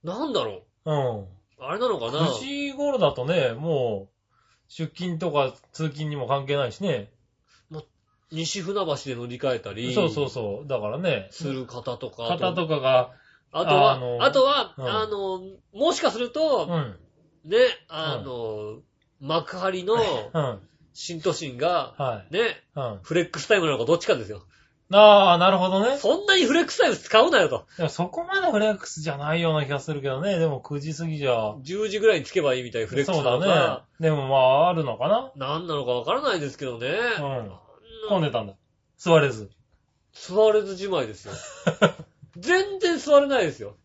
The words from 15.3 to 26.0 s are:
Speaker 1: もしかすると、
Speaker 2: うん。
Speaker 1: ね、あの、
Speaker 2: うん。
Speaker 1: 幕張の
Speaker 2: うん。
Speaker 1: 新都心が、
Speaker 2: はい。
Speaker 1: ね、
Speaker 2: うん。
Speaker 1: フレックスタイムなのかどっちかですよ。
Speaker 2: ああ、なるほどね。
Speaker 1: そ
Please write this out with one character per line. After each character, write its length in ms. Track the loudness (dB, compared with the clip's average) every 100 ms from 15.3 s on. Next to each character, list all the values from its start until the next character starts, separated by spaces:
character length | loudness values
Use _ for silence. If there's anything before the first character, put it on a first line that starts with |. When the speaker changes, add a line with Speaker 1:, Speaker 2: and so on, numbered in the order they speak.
| -6 -10 -20 _
Speaker 1:
も 200 | 0 0
し 80 | 2
か 100 | -2
す 80 | -2
る 120 | -6
と、 360 | -2 0 0 0
Speaker 2:
う 40 |
ん。 280 | -4 -4 -10 _ _ _ _ -2
Speaker 1:
ね、 120 | 4 4 2 _
あ 280 | -8 -6 -6
の、 500 | -8 -8 -6 -8 -10
Speaker 2:
う 0 |
ん。 100 | -14 _ _ _ _
Speaker 1:
幕 380 | -4 -4 -4 -6
張 260 | -4 -4
の 120 | 0 0 2 -2 -4
Speaker 2:
う 60 | -4
ん。 200 | -4 -6 -14 _ _
Speaker 1:
新 280 | -16 -12 -4
都 100 | -4
心 240 | -4 -6 -4
が、 360 | 0 0 -4 -6
Speaker 2:
は 280 | -6 -6 -6
い。 40 |
Speaker 1:
ね、 300 | -2 -2 -4 _ -8
Speaker 2:
う 60 |
ん。 180 | -8 -8
Speaker 1:
フ 120 | -4
レ 80 | -2
ッ 80 | -2
ク 100 | -6
ス 80 | 2
タ 80 | 2
イ 40 |
ム 60 | 2
な 40 |
の 60 | 0
か 80 | 2
ど 100 | 0
っ 20 |
ち 80 | 2
か 80 | 0
で 100 | -2
す 60 |
よ。 120 | -14 _ _ _ _ _
Speaker 2:
あ 400 | 10 12 12 8 6
あ、 20 |
な 120 | 6
る 80 | 4
ほ 120 | 2
ど 100 | 2 2
ね。 80 |
Speaker 1:
そ 180 | 0